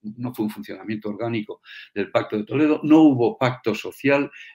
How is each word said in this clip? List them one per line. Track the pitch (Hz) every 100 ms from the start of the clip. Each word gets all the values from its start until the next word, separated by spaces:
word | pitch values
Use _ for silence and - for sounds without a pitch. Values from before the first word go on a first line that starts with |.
no | 107 113 123
fue | 127 107
un |
funcionamiento | 107 - 92 95 110 107
orgánico | 101 117 113 107 - - - - 104
del | 95
Pacto | 117 - 107
de |
Toledo, | 104 135 151 151
no | 151 160
hubo | 151 123 113 -
pacto | 127 123 110
social, | 107 95 - 135 143 139 - -